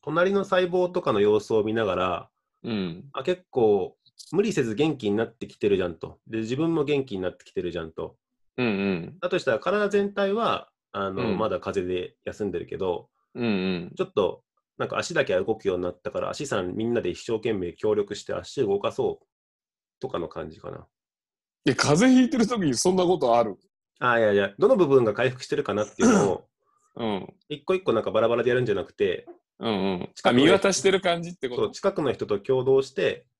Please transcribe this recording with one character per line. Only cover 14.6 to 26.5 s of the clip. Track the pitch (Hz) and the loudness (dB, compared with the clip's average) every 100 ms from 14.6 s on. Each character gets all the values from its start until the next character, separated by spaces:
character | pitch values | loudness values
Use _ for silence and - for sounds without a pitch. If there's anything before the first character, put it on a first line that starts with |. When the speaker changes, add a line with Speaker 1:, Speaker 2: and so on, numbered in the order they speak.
| _ _ | _ _
Speaker 1:
な | 123 | -6
ん | |
か | - | -4
足 | 107 | -4
だ | 165 | -2
け | 135 | 0
は | 92 | 0
動 | 101 107 | 0 -2
く | 98 | -2
よ | |
う | 90 | -2
に | |
な | 90 | -4
っ | - | -6
た | 107 | -8
か | 92 | -6
ら、 | 95 | -6
足 | 95 - | -8 -4
さ | 113 | -4
ん | 90 95 | -2 -4
み | |
ん | 113 | -2
な | 117 | -2
で | 90 | -2
一 | 85 | -6
生 | - 113 | -6 -4
懸 | 117 | -2
命 | 107 87 | -4 -6
協 | - 107 104 | -4 0 0
力 | 101 | 0
し | 101 | -6
て | - | -8
足 | 98 - - | -8 -8 -4
動 | 104 98 | 0 0
か | 113 | -2
そ | 107 110 80 | -2 -4 -4
う | _ _ _ _ _ _ _ _ | _ _ _ _ _ _ _ _
と | - | -8
か | - | -6
の | 80 | -8
感 | 80 78 | -8 -12
じ | 78 | -14
か | - | -16
な。 | - - _ _ _ _ _ _ _ - | -16 -18 _ _ _ _ _ _ _ -2
Speaker 2:
え、 | |
風 | 127 - 151 254 | 0 2 6 8
邪 | 254 | 6
ひ | 247 | 6
い | |
て | - | 2
る | 208 | 0
時 | 240 | 2
に | 170 | 0
そ | 120 180 | 2 2
ん | 185 | 2
な | |
こ | 175 180 | 2 2
と | 127 117 | 4 4
あ | |
る？ | 113 92 _ _ _ _ | 2 -2 _ _ _ _
Speaker 1:
あ、 | 123 117 | 0 4
い | |
や | 107 | 4
い | 101 | 4
や、 | 98 101 | 2 2
ど | 196 | 4
の | 262 | 4
部 | 160 | 6
分 | 135 | 6
が | 113 | 4
回 | 104 123 | 0 -2
復 | 127 | -2
し | - | -6
て | 147 | -4
る | |
か | - | -2
な | 101 | -2
っ | 107 | -2
て | - | 2
い | 226 | 4
う | |
の | 214 101 | 4 2
を、 | 87 - | -2 -8